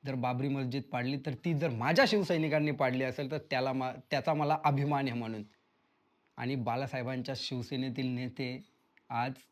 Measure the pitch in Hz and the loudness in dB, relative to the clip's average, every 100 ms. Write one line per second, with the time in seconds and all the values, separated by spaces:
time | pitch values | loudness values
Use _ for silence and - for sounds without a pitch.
0 | 139 131 123 123 139 139 131 135 127 123 | -4 -2 -2 0 0 0 -2 -4 -4 -4
1 | 123 143 143 123 175 151 156 113 123 165 | -2 -2 -4 -4 0 2 0 0 2 6
2 | 262 214 190 170 156 151 151 139 135 127 | 6 6 2 2 2 2 2 2 0 2
3 | 131 127 139 147 - 131 131 131 127 - | -2 -2 -4 -6 -2 0 0 0 -2 -6
4 | - 143 131 151 147 151 151 139 143 143 | -2 0 2 2 2 4 4 4 2 2
5 | 135 120 113 110 104 _ _ _ _ _ | 0 -2 -4 -6 -10 _ _ _ _ _
6 | _ _ _ - 120 135 120 120 135 131 | _ _ _ -6 -4 -2 0 -2 -2 -4
7 | 123 127 123 131 - 127 117 135 131 120 | -4 -4 -4 -6 -4 -4 -4 -4 -2 -2
8 | 131 123 127 123 131 127 - _ _ _ | -2 -2 -4 -4 -6 -6 -14 _ _ _
9 | _ 120 127 131 - | _ -2 -2 -4 -16